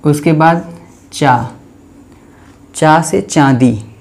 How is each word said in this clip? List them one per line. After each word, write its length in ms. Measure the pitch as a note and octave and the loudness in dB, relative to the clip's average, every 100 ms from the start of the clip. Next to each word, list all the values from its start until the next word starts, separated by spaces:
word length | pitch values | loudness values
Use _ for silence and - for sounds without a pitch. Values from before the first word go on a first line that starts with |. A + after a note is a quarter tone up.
उसके 280 | D3+ D3 E3 | -2 -2 0
बाद 420 | D#3 D#3+ E3+ - - - - - | 2 2 0 -6 -20 -20 -20 -20
चा, 400 | - C#3+ B2 A#2 - - - - - - - - - - - - | -4 0 0 -2 -14 -20 -20 -20 -20 -20 -20 -20 -20 -20 -20 -20
चा 280 | - D#3 D#3 | -2 2 2
से 180 | E3 G3 | 0 -6
चांदी। 600 | G3 D#3 C3+ B2 B2+ G#2+ - - | -4 0 2 2 2 0 -10 -20